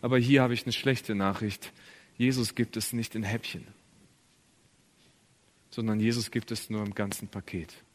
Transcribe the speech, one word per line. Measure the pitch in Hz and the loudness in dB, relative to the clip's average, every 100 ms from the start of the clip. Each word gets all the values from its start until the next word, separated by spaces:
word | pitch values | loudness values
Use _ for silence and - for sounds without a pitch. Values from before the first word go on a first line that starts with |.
Aber | 123 127 | 4 4
hier | 120 139 | 8 6
habe | 127 | 6
ich | 120 | 2
eine | - | -2
schlechte | 113 135 127 - | 0 2 0 0
Nachricht. | 101 98 95 107 101 - - - - - - | 0 0 0 -4 -4 -12 -18 -20 -20 -20 0
Jesus | 123 131 113 | 2 2 -2
gibt | - 117 110 | 0 -2 -2
es | - | -4
nicht | 120 113 | -4 -4
in | 110 | -6
Häppchen, | 104 113 - 90 - - _ _ _ _ _ _ _ _ _ _ _ _ _ _ _ _ _ _ _ | -2 -2 -4 -12 -14 -20 _ _ _ _ _ _ _ _ _ _ _ _ _ _ _ _ _ _ _
sondern | - 110 107 | -4 0 2
Jesus | 110 117 107 | 2 2 -2
gibt | 117 - | -6 -4
es | 113 - | -10 -6
nur | 107 | -4
im | 104 | -4
ganzen | 98 101 - 104 | -4 -4 -4 -8
Paket. | 101 - 95 78 - _ | -10 -8 -8 -8 -16 _